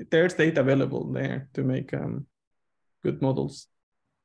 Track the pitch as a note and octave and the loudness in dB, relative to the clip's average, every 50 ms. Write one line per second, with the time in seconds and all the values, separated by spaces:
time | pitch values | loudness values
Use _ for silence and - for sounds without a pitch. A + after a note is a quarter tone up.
0 | - - E3+ D#3+ F3 F3+ F3 - D#3 D#3+ D#3+ D#3 B2+ C3+ C3+ C3+ - C3 B2+ A#2+ | -4 2 4 4 4 4 4 2 2 2 4 4 4 4 4 4 2 0 -2 -4
1 | - C3+ C3 B2+ C3+ - B2 C3 C#3 - - C#3+ C#3 B2+ C3 C3 B2+ - - C#3 | -4 -4 -4 -4 -4 -4 -4 -6 -8 -8 -6 -4 -2 -2 -2 -2 -4 -6 -6 -6
2 | D3 D#3+ - C#3 - _ _ _ _ _ _ _ _ _ _ _ _ _ _ _ | -6 -6 -6 -8 -10 _ _ _ _ _ _ _ _ _ _ _ _ _ _ _
3 | - D3 C#3+ D3 - C3+ C3 C3+ C#3 C#3 - - - _ _ _ _ _ _ _ | -4 -4 -2 0 0 0 0 0 -2 -4 -6 -12 -20 _ _ _ _ _ _ _
4 | _ _ _ _ | _ _ _ _